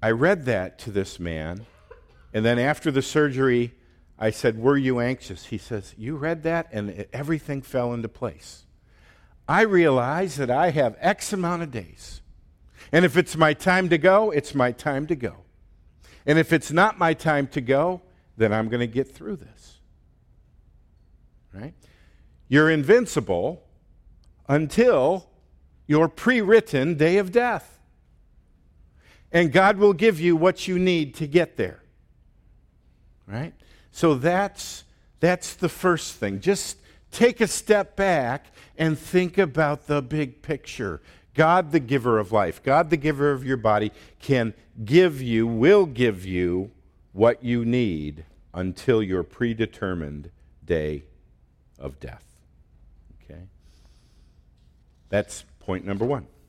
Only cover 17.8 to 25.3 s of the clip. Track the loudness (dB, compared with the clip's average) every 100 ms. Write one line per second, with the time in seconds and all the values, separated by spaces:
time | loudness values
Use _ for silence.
17.8 | 0 -4 _ _ _ -2 0 0 -2 -4
18.8 | -4 -4 -6 -8 -12 -12 -14 -20 -20 -20
19.8 | _ _ _ _ _ _ _ _ _ _
20.8 | _ _ _ _ _ _ _ -18 -18 -18
21.8 | _ _ _ _ _ _ _ 4 4 2
22.8 | 4 4 4 -4 -2 -2 -2 -8 _ _
23.8 | _ _ _ -20 _ _ -2 0 0 2
24.8 | 4 4 2 0 -6